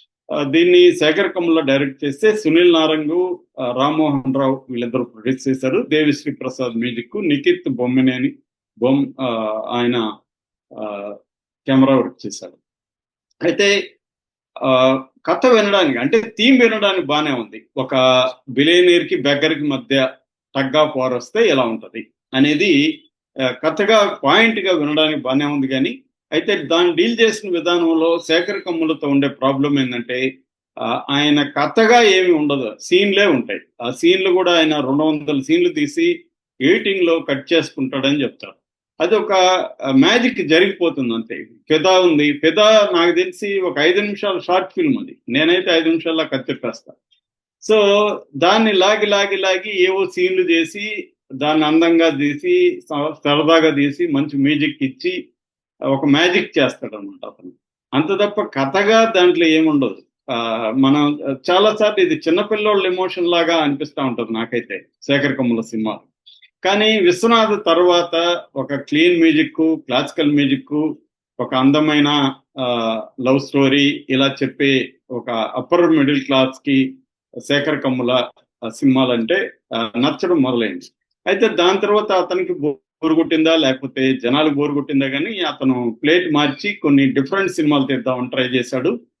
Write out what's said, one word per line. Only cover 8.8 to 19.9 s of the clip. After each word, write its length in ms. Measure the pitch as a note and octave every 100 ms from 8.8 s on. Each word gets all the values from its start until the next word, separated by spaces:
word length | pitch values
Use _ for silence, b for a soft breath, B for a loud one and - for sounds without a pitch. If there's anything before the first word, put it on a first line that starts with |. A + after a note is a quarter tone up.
| A#2+ C#3 C3+ -
ఆ, 60 | C3 A2+ A2 A2 -
ఆయన, 260 | A#2+ A#2+ A#2+ A2 G#2 _ _ _ _ _
ఆ, 420 | A#2 G#2+ G2+ G#2 G2+ _ _ _ _ -
కెమెరా 280 | C3+ C3+ C3
వర్క్ 320 | - - G#2
చేశారు. 260 | - F#2 - _ _ _ _ _ _ _ _
అయితే, 480 | E3 D#3+ G3+ G3+ - _ _ _ _ _ _ -
ఆ, 400 | C3 C3 C3 C3+ - _ -
కథ 200 | F3 B3+
వినడానికి, 540 | A3+ G3+ G3 E3 A#2
అంటే, 220 | C3+ A3+ A3 -
థీమ్ 220 | A3+ C4
వినడానికి 460 | A#3 G#3+ G3+ F#3 C#3+
బానే 260 | D3 D3+
ఉంది. 340 | B2+ G#2 G#2+ - -
ఒక 180 | C3 C3+ B2+ B2+ B2+ - -
బిలియనీర్ 580 | B2+ D3+ F3 F3+ F3 D3+
కి 140 | E3+
బెగ్గర్ 320 | C#3+ C#3+ D#3
కి 100 | D3+
మధ్య 460 | D3 C3+ A#2+